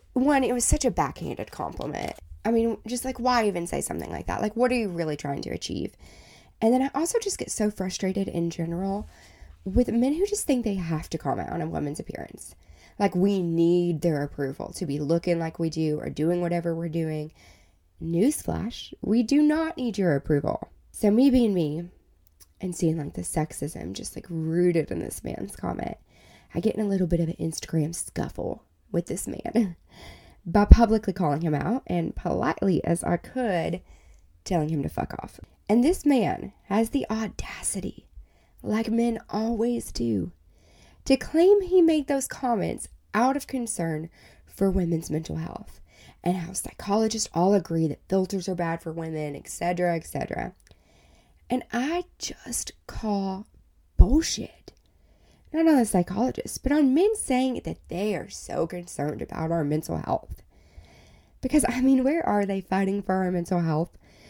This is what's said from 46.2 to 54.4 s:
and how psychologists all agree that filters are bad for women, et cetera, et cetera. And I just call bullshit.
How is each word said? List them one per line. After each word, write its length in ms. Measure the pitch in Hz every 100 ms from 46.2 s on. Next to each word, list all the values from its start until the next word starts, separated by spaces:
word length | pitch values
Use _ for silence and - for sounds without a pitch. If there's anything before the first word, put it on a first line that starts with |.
and 140 | 175 185
how 160 | 170
psychologists 760 | 190 - - 202 208 220 220 -
all 200 | 165 185
agree 340 | 202 - 165 160
that 200 | - -
filters 400 | 190 185 196 185
are 80 | 175
bad 260 | 165 165
for 100 | 165
women, 440 | 165 160 156 151 139
et 140 | -
cetera, 460 | - 175 180 175 165
et 100 | -
cetera. 480 | - - - 57 - - - _ _ _ _ _ _ -
And 140 | 254 -
I 320 | 233 277 349 349 -
just 540 | - - - 233 - - -
call 580 | - 220 202 190 196 214 - _ _ _ -
bullshit. 680 | 185 294 320 -